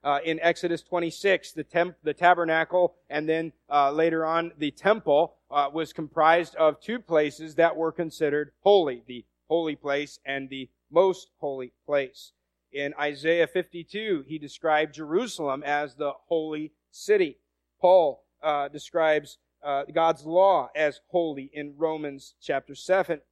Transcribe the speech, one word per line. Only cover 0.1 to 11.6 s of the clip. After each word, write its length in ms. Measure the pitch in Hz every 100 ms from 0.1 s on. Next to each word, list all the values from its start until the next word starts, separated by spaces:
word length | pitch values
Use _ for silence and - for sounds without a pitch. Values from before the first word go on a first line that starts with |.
| 143
in 160 | 160 160
Exodus 420 | 170 165 175 165
twenty-six, 680 | _ 180 170 - 202 185 -
the 120 | -
temp-, 320 | 151 175 175 160
the 120 | 151
tabernacle, 800 | 143 175 175 165 160 160 180 175 _ _
and 200 | 147 156
then, 240 | 160 165 _ _
uh, 220 | 143 139
later 320 | 151 165 160
on, 280 | 160 165 170 147
the 140 | 151
temple, 640 | - 196 220 - 147 165 _ _
uh, 180 | 143 143
was 200 | 151 156
comprised 640 | - 151 - 156 170 165 -
of 240 | 160 147
two 180 | - 240
places 560 | - 160 151 - 160
that 220 | 147 165 156
were 160 | 160
considered 580 | 156 165 - 151 143 147 _
holy, 420 | 196 202 156 123 117
the 180 | 123 - _ _
holy 280 | 170 160 143
place 420 | 143 143 147 -
and 240 | - 139 135
the 200 | 135 127 _ _
most 400 | 160 190 185 - _
holy 340 | 147 135